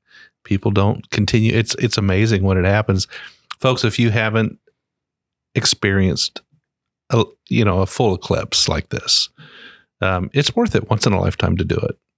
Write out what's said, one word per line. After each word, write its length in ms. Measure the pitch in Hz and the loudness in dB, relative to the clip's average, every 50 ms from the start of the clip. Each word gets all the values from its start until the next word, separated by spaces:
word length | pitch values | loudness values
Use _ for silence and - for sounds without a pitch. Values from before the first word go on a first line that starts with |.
| _ _ - - - - _ _ - | _ _ -20 -20 -20 -20 _ _ -6
People 260 | - 101 98 - 110 | -4 -4 -2 0 0
don't 400 | 101 98 98 104 113 - - - | 0 2 2 0 0 -2 -6 -6
continue. 420 | - - 104 92 - 113 107 113 - | -2 -2 0 2 2 2 2 2 2
It's, 220 | 113 113 - - | 2 0 -2 -2
it's 240 | - - 110 - - | -2 -2 -2 0 0
amazing 440 | 104 98 92 95 107 110 113 95 95 | 0 2 2 2 2 2 2 2 2
when 140 | 98 95 | 2 2
it 80 | 92 90 | 2 2
happens. 420 | 92 98 107 107 - 98 92 - - - - - - - _ _ - - - | 2 2 2 2 2 0 0 -2 -4 -10 -16 -18 -20 -20 _ _ -18 -8 -2
Folks, 260 | - 131 127 123 - | 0 0 0 2 0
if 140 | 113 107 - | 0 0 2
you 100 | 120 117 | 2 2
haven't 480 | 107 117 110 110 107 113 110 - - - _ _ _ _ _ _ _ _ _ _ _ _ _ _ _ _ _ _ - | 2 2 0 0 0 0 0 -2 -4 -8 _ _ _ _ _ _ _ _ _ _ _ _ _ _ _ _ _ _ -4
experienced 880 | 101 - - - - - 104 98 98 95 92 73 - - - - - - _ _ _ _ _ _ _ _ _ _ _ _ - | -2 0 0 0 0 0 0 2 2 2 0 0 -2 -4 -6 -8 -12 -20 _ _ _ _ _ _ _ _ _ _ _ _ -2
a, 140 | - 117 110 - - _ _ - | 0 0 0 0 -4 _ _ -4
you 160 | - 117 113 | -2 0 0
know, 160 | 101 92 95 | 2 2 0
a 60 | 95 | 0
full 280 | 95 - - 131 110 95 | -2 -2 0 0 0 0
eclipse 540 | 90 - - 90 78 - - - - - - | -2 -2 -2 -2 -2 -2 -2 -2 -2 0 0
like 200 | - - - - | -2 -4 -4 -6
this, 380 | - - - - - - - - _ - - - - - - - - - _ _ _ - | -8 -8 -4 -2 -2 -2 -2 -4 _ -16 -20 -20 -20 -20 -20 -20 -20 -20 _ _ _ -4
um, 300 | - 95 95 90 90 - - | -2 -2 0 -2 -4 -2 -2
it's 220 | 139 147 - - | -2 0 0 0
worth 200 | 233 240 214 - | -2 0 0 0
it 140 | - 101 - | -2 0 0
once 180 | 113 107 - | -2 0 2
in 60 | 120 101 | 2 2
a 80 | 92 | 2
lifetime 360 | 92 92 90 - - 87 87 | 0 0 -2 0 0 0 0
to 80 | 85 90 | 0 0
do 120 | - - | -2 -2
it. 220 | - - - - - _ _ _ | -2 -2 -4 -6 -8 _ _ _